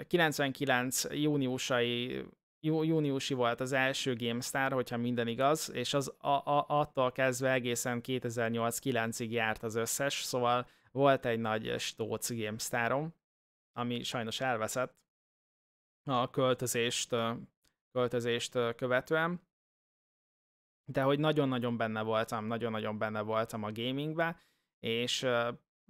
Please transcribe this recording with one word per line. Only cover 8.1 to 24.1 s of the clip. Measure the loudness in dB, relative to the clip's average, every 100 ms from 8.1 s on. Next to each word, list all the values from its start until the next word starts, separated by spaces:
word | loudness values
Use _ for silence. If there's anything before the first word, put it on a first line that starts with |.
| -4 -4 -2 0 0 0 -2 0 0 0 -4 -4
járt | 0 0 -2
az | -2
összes, | -2 -2 0 -2 -2
szóval | -4 0 2 2 0 _ _
volt | 2 4 4 2
egy | 0
nagy | 0 -2 -2 -4
stóc | -4 -6 -4 -4 -4
GameStarom, | -4 -4 -4 -4 -2 0 0 -2 -10 _ _ _ _ _ -6
ami | -4 -4
sajnos | -4 -4 -4 -4
elveszett | -2 0 -2 -2 -4 _ _ _ _ _ _ _ _ _ _ _
a | -2 0 2
költözést, | 2 4 4 0 0 0 0 -2
ö, | 0 0 -2 -10 _ _ _ _
költözést, | -2 0 0 0 0 0
ö, | 0 0 -2
követően. | 0 0 2 0 0 -4 _ _ _ _ _ _ _ _ _ _ _ _ _ _ -6
De | 0
hogy | 2 4
nagyon-nagyon | 4 2 2 2 0 0
benne | 0 0
voltam, | 0 0 0 -2 -4
nagyon-nagyon | -2 -2 -2 -4 -2
benne | -2 -2
voltam | -2 0 -2 -4
a | -6
gamingbe, | -4 -4 -4 -4